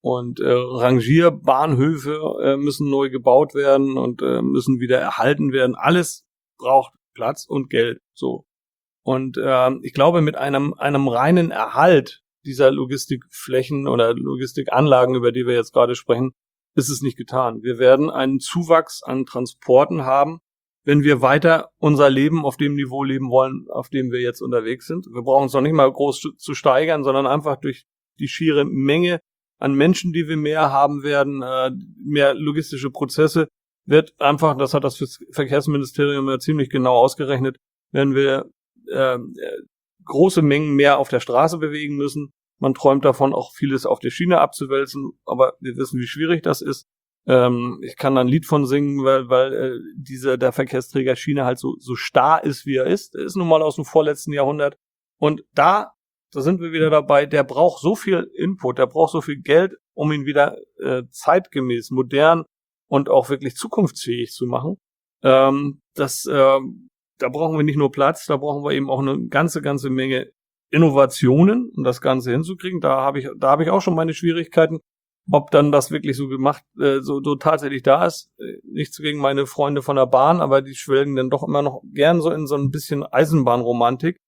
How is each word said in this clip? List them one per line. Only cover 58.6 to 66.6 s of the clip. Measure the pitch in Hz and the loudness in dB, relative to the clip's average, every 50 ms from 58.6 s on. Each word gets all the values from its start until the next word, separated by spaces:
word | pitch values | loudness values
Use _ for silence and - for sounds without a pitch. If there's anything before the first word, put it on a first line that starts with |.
| - 123 127 135 | -6 -6 -2 0
der | 131 127 | -2 -2
braucht | - 151 165 156 - | 2 0 0 0 0
so | 165 | -4
viel | 143 - 147 139 | -6 -6 -10 -10
Geld, | - - 139 160 185 190 - _ _ _ _ | -2 4 4 4 4 2 -4 _ _ _ _
um | - 151 151 | -4 -2 -2
ihn | 151 147 139 | -2 -2 -4
wieder, | 135 147 147 143 - - - - _ _ _ | -2 2 2 2 2 0 -8 -20 _ _ _
äh, | - 135 131 127 123 123 | -6 -4 -4 -4 -6 -10
zeitgemäß, | _ - - - 156 185 185 _ - 143 131 127 120 120 110 - 135 | _ -6 0 2 2 2 0 _ -6 -6 -4 -2 -4 -4 -6 -6 -4
modern | 127 131 120 127 139 147 160 165 165 160 _ _ _ _ _ _ _ _ _ | -4 -2 -2 0 2 4 4 4 2 0 _ _ _ _ _ _ _ _ _
und | - 139 139 - | -2 -2 0 4
auch | - 139 123 - | 2 2 2 2
wirklich | 139 135 143 135 - | -6 -6 -6 -10 -10
zukunftsfähig | - - 220 - - 202 147 - - - 123 120 120 120 117 - | -8 -12 -6 -2 0 0 0 -2 -6 -8 -8 -6 -6 -6 -10 -8
zu | - 127 | -8 -8
machen. | 123 123 127 127 156 196 - _ _ _ _ _ _ _ _ - | -4 -4 -4 -6 -6 -10 -10 _ _ _ _ _ _ _ _ 2
Ähm, | 135 131 131 135 135 139 139 143 143 143 - _ _ _ | 4 4 6 6 4 2 0 -4 -6 -8 -10 _ _ _
das, | - 143 135 - - - 135 | -6 -6 -6 -4 -8 -6 -4
ähm, | 131 143 135 135 135 135 | 2 4 4 4 4 2